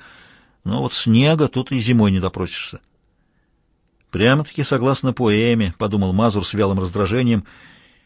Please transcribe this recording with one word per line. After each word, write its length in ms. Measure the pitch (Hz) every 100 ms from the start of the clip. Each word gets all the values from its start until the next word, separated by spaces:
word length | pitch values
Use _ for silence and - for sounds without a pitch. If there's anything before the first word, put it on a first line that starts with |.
| - - - _ _ _
но 180 | 87 117
вот 120 | 127
снега 540 | - - 110 143 160 143
тут 240 | 127 127
и 80 | 135
зимой 320 | 110 120 104
не 80 | 95
допросишься. 600 | 90 92 90 - - - _ _ _ _ _ _ _ _ _ _ _ _ _
"Прямо-таки 520 | 92 110 139 147 -
согласно 500 | 139 135 127 135 131
поэме", — 600 | 120 120 104 117 117 98 -
подумал 360 | 107 104 95
Мазур 320 | 92 117 101 90
с 80 |
вялым 260 | 101 98 95
раздражением. 680 | 92 90 95 117 123 113 - - - - _ _